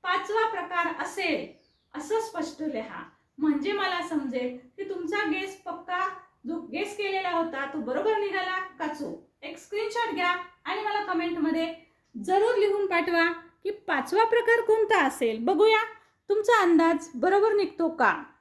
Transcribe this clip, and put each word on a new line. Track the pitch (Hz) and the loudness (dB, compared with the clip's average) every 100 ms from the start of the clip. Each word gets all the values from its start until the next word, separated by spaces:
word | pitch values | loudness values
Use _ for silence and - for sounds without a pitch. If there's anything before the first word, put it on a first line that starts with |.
पाचवा | 359 381 392 440 453 | 2 0 2 2 2
प्रकार | 403 330 349 339 - | 0 -4 -2 -2 -2
असेल," | - - 349 294 - - _ _ _ 294 | -6 -2 0 0 -4 -16 _ _ _ -12
असं | - 440 | -2 -2
स्पष्ट | 453 349 302 - | -2 -6 -8 -4
लिहा, | 311 220 220 175 - _ _ - | -4 -4 -8 -12 -14 _ _ -2
म्हणजे | 302 285 392 | 0 2 0
मला | 403 370 349 - | 0 0 -2 -2
समजेल | 311 262 247 247 247 - - | -2 -2 -2 -4 -6 -16 -12
की | 392 | -8
तुमचा | 370 330 415 427 | -6 -4 -2 -2
गेस | 370 381 - | -2 -4 -10
पक्का, | 359 330 349 359 381 381 - _ 233 | -12 -12 -6 -4 -4 -6 -18 _ -8
जो | 330 | -8
गेस | - 285 403 415 | -6 -6 -6 -6
केलेला | 403 381 370 | -4 -2 -2
होता | 339 330 269 277 | -2 -2 -4 -6
तो | 311 | -6
बरोबर | 233 269 415 415 | -4 -2 0 0
निघाला | 403 381 370 370 | 0 -2 -2 -4
का | - - 302 | -6 -8 -8
चूक. | - 285 - _ _ | -6 -8 -10 _ _
एक | 285 330 | -16 -16
स्क्रीनशॉट | - 403 427 466 453 311 | -8 -6 -4 -2 -2 0
घ्या | 359 359 - _ | 0 -2 -6 _
आणि | - 381 | -8 -4
मला | 415 415 | -2 -2
कमेंट | 392 339 339 330 | -2 -2 -2 0
मध्ये | 311 330 330 330 _ _ _ 226 | 0 0 -2 -6 _ _ _ -12
जरूर | 202 381 440 494 | 0 4 4 4
लिहून | 403 403 392 | 2 2 0
पाठवा | 339 349 339 339 339 - _ | 0 2 2 2 -2 -12 _
की | 381 | -10
पाचवा | 415 - 294 - 381 | -8 -4 -4 0 2
प्रकार | 453 453 466 466 | 4 4 4 2
कोणता | 466 440 415 415 277 | 4 2 4 4 2
असेल. | - 233 226 233 | 2 -2 0 0
बघूया | 320 427 440 440 - _ _ _ | 4 6 4 0 -10 _ _ _
तुमचा | 403 427 453 | 0 4 4
अंदाज | 359 330 330 330 - 247 | 6 6 6 2 -4 -2
बरोबर | 349 392 427 | 2 4 4
निघतो | 415 381 - 330 | 2 0 0 -4
का. | 320 - 311 294 _ | 2 0 0 -8 _